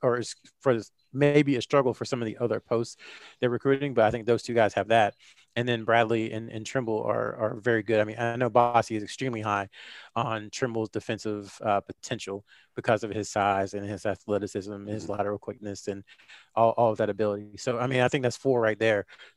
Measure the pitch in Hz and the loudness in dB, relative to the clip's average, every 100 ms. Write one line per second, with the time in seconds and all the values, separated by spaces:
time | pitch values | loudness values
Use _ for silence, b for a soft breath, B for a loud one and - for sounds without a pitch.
0 | 131 120 110 - _ _ 139 113 98 _ | 0 0 -2 -10 _ _ 2 2 -2 _
1 | _ 131 143 147 139 139 - 143 123 113 | _ 2 4 6 4 2 2 2 4 0
2 | 113 127 113 101 120 110 - 117 117 - | -4 -4 -4 -2 -2 -2 -2 -2 -2 -10
3 | B B B B 123 120 135 139 143 117 | B B B B -2 0 2 2 2 4
4 | 107 117 110 117 - 117 107 104 101 113 | 4 4 0 0 2 2 2 2 2 4
5 | 104 - b b b - 123 120 110 117 | 4 0 b b b -4 -2 -2 4 4
6 | 110 113 113 110 113 110 110 135 113 110 | 4 2 -2 -6 -8 -10 -6 -6 -2 -2
7 | 113 113 113 117 110 110 107 117 104 110 | -2 -2 -4 -2 -4 -2 0 0 2 2
8 | 107 110 117 117 123 113 120 120 113 110 | 0 -2 -4 -2 2 4 6 4 2 -2
9 | 101 - 131 113 107 101 101 B B B | -6 -8 -6 -4 -2 -2 -4 B B B
10 | B - 117 110 107 - 131 113 110 110 | B -4 -4 -4 -8 -6 -4 -2 -4 -6
11 | - 107 110 104 101 - 110 101 - - | -6 -6 -6 -8 -10 -6 0 0 -2 -12
12 | - 107 - 98 - b b - - 107 | -8 -8 -6 -10 -12 b b -6 0 0
13 | 113 104 101 107 101 98 98 101 101 101 | 0 -6 -4 0 2 2 0 -4 -8 -6
14 | 107 95 - 104 101 104 98 101 101 107 | -6 -6 -4 -4 -2 -6 -8 -10 -8 -8
15 | 101 101 101 104 - 101 104 98 - 98 | -6 -4 -4 -4 -8 -10 -10 -8 -8 -10
16 | - B B B B - 113 113 117 107 | -12 B B B B 2 4 4 2 2
17 | 107 101 107 104 104 101 - 120 123 131 | -2 0 -2 -2 -8 -8 -4 -2 0 2
18 | 123 151 123 - 135 123 110 104 113 104 | 2 2 0 0 0 2 2 2 2 2
19 | 98 B B | -2 B B